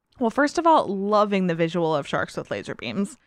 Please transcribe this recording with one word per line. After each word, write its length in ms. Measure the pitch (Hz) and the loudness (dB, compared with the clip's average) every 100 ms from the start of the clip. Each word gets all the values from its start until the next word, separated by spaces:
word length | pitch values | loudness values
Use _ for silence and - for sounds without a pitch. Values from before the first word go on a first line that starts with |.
| _ - | _ -4
Well, 100 | 226 | -2
first 300 | 262 285 349 | 2 0 2
of 80 | 330 | 4
all, 200 | 311 - | 4 2
loving 600 | 196 202 208 208 196 185 | -2 2 2 2 2 0
the 80 | |
visual 420 | 165 165 175 160 151 | 0 0 0 0 0
of 100 | 139 | -2
sharks 300 | - 185 - | -4 -4 -8
with 140 | - | -8
laser 240 | 104 - | -8 -8
beams, 420 | - 113 190 202 - | -10 -6 -4 -6 -8